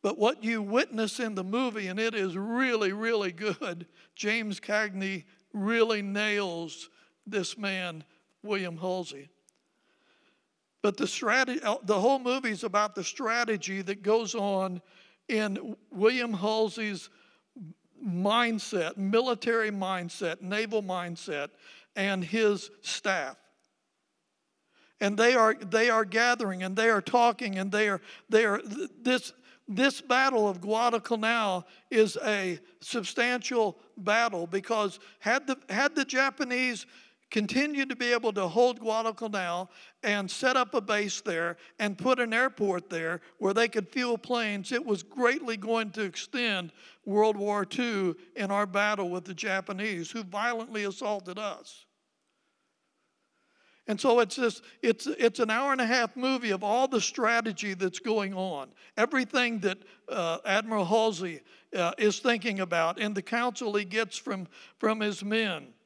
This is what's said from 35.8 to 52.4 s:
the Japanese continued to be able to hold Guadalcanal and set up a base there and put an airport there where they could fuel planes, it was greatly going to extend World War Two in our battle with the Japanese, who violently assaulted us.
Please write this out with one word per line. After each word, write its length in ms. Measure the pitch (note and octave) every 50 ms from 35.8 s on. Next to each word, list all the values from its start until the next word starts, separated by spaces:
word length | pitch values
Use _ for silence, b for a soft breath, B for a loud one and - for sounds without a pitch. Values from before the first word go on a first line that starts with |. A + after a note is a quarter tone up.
| C4+ C#4+ D#4+
the 100 | D#4 C4+
Japanese 840 | C4+ C4+ B3+ C4+ C4+ - - D4 B3 B3 B3 B3+ B3+ A#3+ G3 - B B B B B B B B _
continued 580 | - A3 G#3 G3 - B3+ C#4+ D4+ D4+ C#4 C4+ C4+
to 80 | B3+
be 160 | A#3+ B3 A#3+
able 180 | A#3+ A#3 A#3 A3+
to 160 | G#3 G3+ F#3+
hold 320 | F3 D#3+ A3+ B3 B3 B3 -
Guadalcanal 920 | A3+ A3 G#3+ A3 A3+ A3+ A3 - A3+ A3 G3+ G3 F#3 F3 F3 F3 F#3 F#3 B B B B B B
and 280 | - G#3+ G#3 G3+ G3 F3+
set 240 | - - - C4 C4
up 200 | C4 B3 G3+ C#4
a 60 | B3+
base 400 | G#3 G3+ G#3+ G#3 G#3 G3+ - -
there 340 | - G#3+ F3 E3 E3+ E3+ E3+ B B B B B
and 180 | G#3 G#3 G3
put 240 | - - B3+ B3+ B3
an 140 | A#3+ A#3 A3
airport 560 | A#3 B3+ C4+ - - G#3 G3 F#3 F3+ F3+ -
there 320 | F3 E3 D#3+ E3 F3 E3+ B B B B
where 160 | G#3+ F#3+ G3+
they 140 | A3 A#3 A#3
could 200 | A#3 A3 G3 -
fuel 300 | - C4 B3 A#3+ A#3 A3
planes, 520 | - - B3 A#3+ A3+ G#3+ G#3 G3+ F#3 -
it 140 | C4 A#3 E4
was 180 | C4 G#3 F3+
greatly 540 | - - - C4+ B3 A#3+ C4 D#4+ D#4+ B3 A3+
going 340 | G#3 F#3+ G#3+ A3+ A3+ A3 G#3
to 100 | E3+ A3
extend 680 | G#3+ F#3+ E3 - - - - B3 A#3+ A#3 G3+ F#3 F3 E3 B B B B B B B
World 320 | - G3 G#3 G#3+ A3 G#3+ G3+
War 260 | G3+ G#3 G#3 G#3 G3
Two 540 | G3+ - - B3 A#3+ A3 G3 F#3+ F3+ D#3+ B B B B
in 140 | B3 G#3 F#3+
our 160 | G3 G3+ G#3
battle 420 | G3 F3+ G3 G3+ G#3 G#3+ G3 F#3+ F3
with 160 | F3 F3+ E3+
the 80 | F#3+
Japanese, 760 | F#3 D#3 - G#3+ F#3+ F#3+ F#3 - G3+ F#3 G#3 A3 G3 E3+ E3 D#3
who 120 | - A3+ G#3+
violently 600 | F3+ E3+ G3+ G#3+ A#3+ A#3+ A3+ A3+ - A3+ G#3+ G#3
assaulted 540 | G3+ F#3+ - - G#3 G#3 G3+ F#3 F3+ F3+ G3+
us. 480 | G#3+ G3+ F3+ - - - - - - _ _ _ _ _ _ _ _ _ _ _